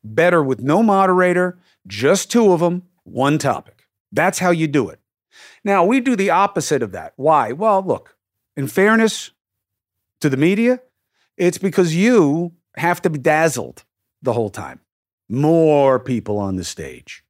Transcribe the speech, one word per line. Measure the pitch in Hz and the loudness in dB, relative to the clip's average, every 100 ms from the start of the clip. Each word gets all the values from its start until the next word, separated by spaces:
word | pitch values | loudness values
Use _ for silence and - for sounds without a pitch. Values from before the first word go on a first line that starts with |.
Better | 110 110 175 175 | -6 0 2 2
with | 139 131 | 0 -4
no | 131 175 | 0 2
moderator, | 226 196 190 180 180 180 180 180 _ _ - | 2 2 2 2 2 0 -2 -6 _ _ -16
just | 101 131 190 - | -2 0 0 0
two | 240 214 | 2 4
of | 170 | 4
'em, | 170 180 _ _ | 0 -4 _ _
one | - 113 135 151 | -14 -2 0 0
topic. | 139 107 - _ _ _ _ | -2 -4 -10 _ _ _ _
That's | - 175 - | -2 -2 0
how | 180 | 0
you | 175 160 | 0 0
do | 139 98 | -2 -2
it. | 78 _ _ _ _ - _ | -8 _ _ _ _ -20 _
Now, | 196 196 | -2 2
we | 175 262 | 2 0
do | 254 226 | 0 -2
the | 196 | 0
opposite | 170 202 185 - 143 | 0 0 -2 -2 -4
of | 110 | -4
that. | 90 80 - | -10 -16 -4
Why? | 143 151 113 | 0 2 0
Well, | 143 220 196 | -2 0 0
look, | 190 113 _ _ _ _ _ - | -2 -6 _ _ _ _ _ -10
in | 135 | -4
fairness | - 202 226 220 - - _ _ _ _ _ _ _ _ _ | 2 4 4 2 -2 -14 _ _ _ _ _ _ _ _ _
to | 151 | -2
the | 135 | 0
media, | 160 202 233 254 _ _ _ _ _ - | 0 2 0 -2 _ _ _ _ _ -2
it's | 180 - | -2 0
because | 196 160 175 165 | -2 0 0 2
you | 220 240 147 160 175 _ _ - | 2 4 2 0 -6 _ _ -4
have | 170 175 | -2 0
to | 180 | -2
be | 147 | -2
dazzled | 143 156 165 117 67 - _ _ _ _ | 0 2 0 -2 -10 -16 _ _ _ _
the | 127 | -4
whole | 113 107 | -4 -6
time. | - 73 - _ _ _ _ _ | -8 -16 -16 _ _ _ _ _
More | 120 151 165 156 147 139 127 | -2 2 4 4 4 4 2
people | 123 117 104 104 | -2 -6 -4 -4
on | 98 95 | -4 -6
the | |
stage. | 82 - 71 64 - - _ | -8 -12 -14 -16 -20 -20 _